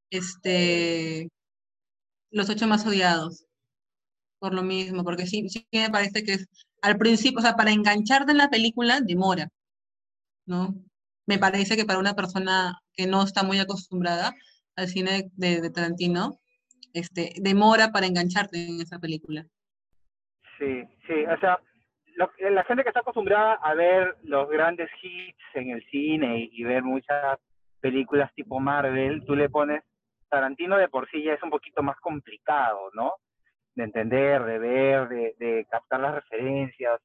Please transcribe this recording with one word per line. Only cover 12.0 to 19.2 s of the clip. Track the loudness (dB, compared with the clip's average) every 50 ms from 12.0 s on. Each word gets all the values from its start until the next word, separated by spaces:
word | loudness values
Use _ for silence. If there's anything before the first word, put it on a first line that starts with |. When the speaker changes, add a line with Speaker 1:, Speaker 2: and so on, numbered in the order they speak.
| 0 0 0
Speaker 1:
persona | -2 -4 -4 -4 -4 -2 0 0 0 0 -2 -4 -10 _ _ _
que | -6 -2
no | 0 2 2 2
está | 2 0 0 0
muy | 0 0 0
acostumbrada | 0 -2 -4 -8 -8 -8 -4 -4 -2 -2 -2 -2 -2 -4 -6 -8 _ _ _ _ _ _ -10
al | -8 -6 -6
cine | -4 -4 -2 -2 -2 -2 -4 -6 -8
de, | -4 0 0 0 0
de | -2 -4
Tarantino, | -4 -4 -2 -2 -2 -2 0 0 0 0 0 -4 -6 _ _ _ _ _ _ _ _ _ _ -14 -10
este, | -10 -10 -8 -6 -6 -6 -6 -6
demora | -4 0 2 4 6 6 6 6 6 4 4 2
para | 0 0
engancharte | 0 0 0 0 0 0 0 -2 -2 -4 -8 -8
en | -6 -8 -8
esa | -8 -10 -12 -10
película. | -8 -8 -8 -8